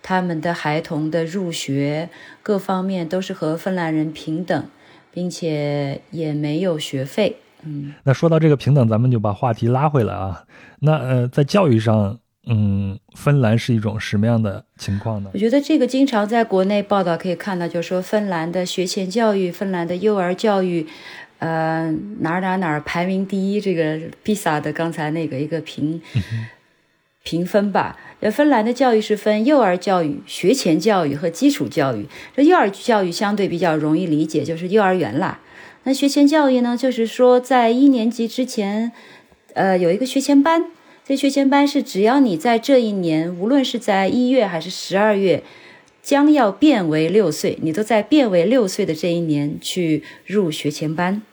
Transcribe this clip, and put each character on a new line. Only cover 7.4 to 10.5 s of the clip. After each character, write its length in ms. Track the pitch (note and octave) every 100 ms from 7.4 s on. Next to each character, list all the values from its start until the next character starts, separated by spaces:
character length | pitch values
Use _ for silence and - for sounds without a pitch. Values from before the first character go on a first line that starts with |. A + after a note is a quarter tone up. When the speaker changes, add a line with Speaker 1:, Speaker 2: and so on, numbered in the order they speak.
| _ _
Speaker 1:
嗯。 300 | D#3 D3 C#3+ D3
Speaker 2:
那 80 | C#3
说 160 | C3 E3+
到 120 | D#3+
这 100 | D#3
个 80 | C#3+
平 160 | -
等， 140 | C#3+ A2+
咱 100 | A2
们 120 | B2+
就 80 | A#2+
把 120 | G#2
话 220 | G2+ B2+
题 140 | A2+ A#2
拉 200 | B2+ D3+
回 160 | C#3+
来 120 | G2+ F#2+
啊。 280 | F#2+ F2+ _